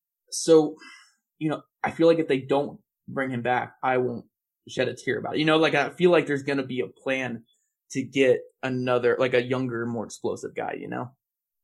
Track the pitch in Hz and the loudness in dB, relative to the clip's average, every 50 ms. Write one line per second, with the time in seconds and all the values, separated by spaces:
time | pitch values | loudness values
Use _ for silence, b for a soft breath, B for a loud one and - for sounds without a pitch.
0 | _ _ _ _ _ _ - - - - 165 156 156 143 - B B B B B | _ _ _ _ _ _ -10 -2 4 8 8 8 8 4 0 B B B B B
1 | B B B B B _ _ - 156 156 147 - - _ _ _ - - - - | B B B B B _ _ -6 -4 -4 -4 -4 -8 _ _ _ -6 -4 0 4
2 | 165 165 165 160 160 156 143 135 123 131 139 139 143 - - - _ _ _ _ | 6 6 6 4 4 0 0 -2 0 0 0 0 0 -2 -8 -16 _ _ _ _
3 | _ - - 135 135 131 131 120 117 127 123 123 117 117 - _ - 131 127 127 | _ -10 -8 -6 -6 -4 -4 -4 -2 -2 -2 -2 -2 -6 -8 _ -2 0 0 0
4 | 127 123 120 113 - _ _ _ _ _ _ _ _ - - - 127 120 113 - | 0 -2 -4 -6 -12 _ _ _ _ _ _ _ _ -10 -4 -4 -4 -4 -4 -6
5 | - 135 117 104 - 117 120 127 156 156 156 160 160 151 - 151 135 123 - - | -6 -6 -6 -4 -4 -4 -4 -2 2 2 4 4 4 2 2 0 -2 -2 -2 2
6 | 175 180 175 165 147 - 147 139 135 139 143 139 131 127 127 123 120 - - _ | 4 4 6 4 2 2 -2 -4 -4 -4 -4 -4 -4 -4 -4 -6 -6 -6 -8 _
7 | - 135 135 131 131 123 117 113 - _ _ _ _ _ _ _ _ - - 139 | -6 -4 -4 -4 -4 -6 -8 -10 -14 _ _ _ _ _ _ _ _ -10 -8 -6
8 | 135 113 - 139 135 127 123 117 - - _ _ - 131 131 127 127 127 123 123 | -6 -2 0 2 4 4 4 2 0 -8 _ _ -8 -6 -4 -2 0 0 0 2
9 | 120 120 117 - 131 127 127 123 123 123 127 127 131 127 117 117 117 117 120 117 | 2 2 2 2 2 2 2 0 0 0 -2 -2 -4 -4 -4 -6 -6 -6 -6 -6
10 | 104 110 - - - 113 - - - 117 - 113 110 - - - - - 120 123 | -8 -10 -10 -8 -6 -6 -6 -6 -8 -10 -8 -8 -8 -8 -8 -8 -10 -8 -8 -8
11 | 127 131 - _ _ _ _ _ _ _ _ _ | -8 -10 -14 _ _ _ _ _ _ _ _ _